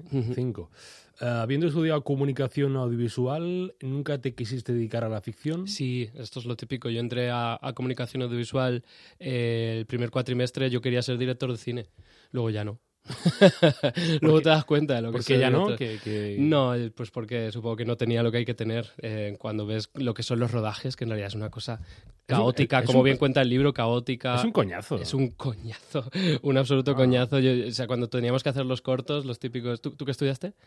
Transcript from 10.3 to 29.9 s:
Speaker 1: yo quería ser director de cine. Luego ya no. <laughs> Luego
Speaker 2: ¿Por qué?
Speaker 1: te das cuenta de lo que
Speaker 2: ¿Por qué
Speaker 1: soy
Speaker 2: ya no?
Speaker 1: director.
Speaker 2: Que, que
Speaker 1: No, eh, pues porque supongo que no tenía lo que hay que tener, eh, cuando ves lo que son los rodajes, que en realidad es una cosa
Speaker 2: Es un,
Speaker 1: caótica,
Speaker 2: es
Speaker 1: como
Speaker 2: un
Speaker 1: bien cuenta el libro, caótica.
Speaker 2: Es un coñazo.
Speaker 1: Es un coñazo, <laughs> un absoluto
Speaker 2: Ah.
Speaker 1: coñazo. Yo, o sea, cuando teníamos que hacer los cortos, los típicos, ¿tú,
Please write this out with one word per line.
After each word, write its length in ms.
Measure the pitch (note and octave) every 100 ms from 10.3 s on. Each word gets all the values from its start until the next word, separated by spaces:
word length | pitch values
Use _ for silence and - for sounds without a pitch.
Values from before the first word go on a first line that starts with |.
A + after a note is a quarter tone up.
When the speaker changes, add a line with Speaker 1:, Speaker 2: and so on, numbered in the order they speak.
| B2 B2 - C3
Speaker 1:
yo 100 | B2
quería 200 | B2+ B2
ser 140 | A#2+ B2
director 340 | B2+ B2 C3+
de 60 | A#2
cine. 280 | - B2 G#2+ - - _ _
Luego 180 | B2+ A2+
ya 140 | G#2+
no. 160 | G#2 G#2 _ _
<laughs> 1160 | - - F3 - G3 - E3 C#3 C#3+ D3 E3+ D#3
Luego 0 |
Speaker 2:
¿Por 180 | D#3 D#3
qué? 40 |
Speaker 1:
te 60 | D#3+
das 160 | D#3
cuenta 300 | C#3+ D3 D3 B2
de 60 |
lo 60 | A#2
que 60 | A#2
Speaker 2:
¿Por 60 |
qué 100 | A#2
Speaker 1:
soy 40 | C3
Speaker 2:
ya 100 | B2+
no? 160 | B2+ G3+
Speaker 1:
director. 100 | A#2
Speaker 2:
Que, 200 | A#2+ G#2+
que 340 | G#2+ G#2+ G#2 G2+
Speaker 1:
No, 340 | D3 D3+ B2+
eh, 160 | A#2+ A#2+
pues 220 | - A#2
porque 400 | - A2 A#2+ A2
supongo 240 | A2 A2+ A2+
que 80 |
no 120 | A#2 A#2
tenía 280 | A2+ A#2
lo 80 | A#2
que 60 | A#2
hay 60 |
que 100 | A#2+
tener, 340 | A#2 A2 A2+ A2+ -
eh, 380 | A#2 G#2+ G#2 G2+
cuando 260 | A2+ G#2+
ves 260 | G#2 A2 G#2+
lo 180 | - B2+
que 120 | A2
son 160 | - A#2+
los 100 | A#2
rodajes, 460 | A#2 G#2+ G#2 C3 B2+
que 80 |
en 60 | A#2
realidad 180 | A2 G2
es 80 | G#2
una 140 | G#2+
cosa 240 | - - A2+ - - - - -
Speaker 2:
Es 100 | B2+
un, 60 |
Speaker 1:
caótica, 380 | A2+ B2+ C3+ C3
Speaker 2:
es 60 | A#2
Speaker 1:
como 120 | B2
Speaker 2:
un 60 |
Speaker 1:
bien 120 | C3 B2+
cuenta 260 | C#3+ C3
el 60 | C3
libro, 240 | B2 C#3+
caótica. 640 | B2+ A#2 A#2+ A#2+ B2 B2+
Speaker 2:
Es 80 | B2
un 60 | A#2+
coñazo. 460 | F3+ G2+ F2 - A2+
Speaker 1:
Es 180 | -
un 140 | C#3 C3
coñazo, 840 | - C3+ A2 A2+ A2 - D3+ B2
<laughs> 320 | F#3 F#3 D3
un 160 | C#3 C3+
absoluto 320 | C3 C3+ C3
Speaker 2:
Ah. 40 | C3+
Speaker 1:
coñazo. 420 | B2+ B2+ B2 C#3
Yo, 300 | C3 B2 A#2
o 20 |
sea, 160 | A#2 A#2+
cuando 220 | B2 A#2
teníamos 340 | B2+ A#2 B2+
que 60 | C#3+
hacer 180 | C3 B2+
los 160 | B2+
cortos, 420 | - B2+ B2 D3
los 140 | C3+ A#2+
típicos, 420 | B2+ A#2+ A#2+ A#2+
¿tú, 120 | D3+